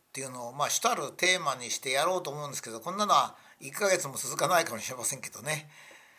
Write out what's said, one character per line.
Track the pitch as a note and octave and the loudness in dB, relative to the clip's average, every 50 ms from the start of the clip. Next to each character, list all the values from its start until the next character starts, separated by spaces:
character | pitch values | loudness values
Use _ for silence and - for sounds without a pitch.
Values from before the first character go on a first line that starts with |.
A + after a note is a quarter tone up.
| _ _ | _ _
て | - C3+ | -12 -12
い | C3+ | -12
う | B2+ | -10
の | B2+ B2 A#2+ A#2+ | -10 -12 -12 -8
を、 | B2+ | -4
ま | C#3+ C#3 | -2 0
あ、 | A#2+ | 0
主 | - - | 0 2
た | - A#3+ A#3 | 2 0 0
る | F3+ C#3+ B2+ | 0 -4 -4
テ | - - F3+ F#3 F#3 | 2 4 6 6 6
ー | F3 | 6
マ | D#3+ C#3 B2+ | 4 0 -2
に | B2+ A#2+ A2 | -2 -4 -6
し | - - | -6 -4
て | - C3 | -2 0
や | C3 C#3 D#3 | 2 4 4
ろ | F3+ F#3 | 4 2
う | F3 | 0
と | - D3 | -2 -4
思 | C#3+ D3+ D3 | -6 -6 -8
う | C#3+ | -8
ん | |
で | A#2+ | -8
す | - | -8
け | - A#2+ | -8 -8
ど、 | A2 A2+ | -10 -8
こ | - E3+ | -8 -6
ん | F#3+ | -2
な | G#3 G#3 | 0 4
の | G3 | 6
は | E3 C#3 B2 A2 - - - - - - | 6 6 4 2 -2 -12 -20 -20 -20 -20
一 | - C3+ | -16 -12
ヶ | - - G#3 F#3+ | -4 0 2 2
月 | F#3 - C#3+ C#3 | 2 2 0 -4
も | B2+ | -6
続 | - B2+ B2 D3+ - | -6 -6 -6 -2 0
か | F3+ F3 | 2 4
な | F3+ E3 | 4 4
い | E3 | 2
か | - A#2 | 0 -4
も | G#2 | -6
し | - - | -8 -8
れ | B2+ | -6
ま | B2 A2 | -4 -4
せ | - C#3 | -4 -4
ん | B2 | -6
け | - - | -8 -12
ど | - - | -14 -8
ね。 | C#3 D3+ D#3 D3+ - - - - - - - - - - _ | -6 -4 -4 -4 -6 -12 -20 -20 -20 -20 -20 -20 -20 -20 _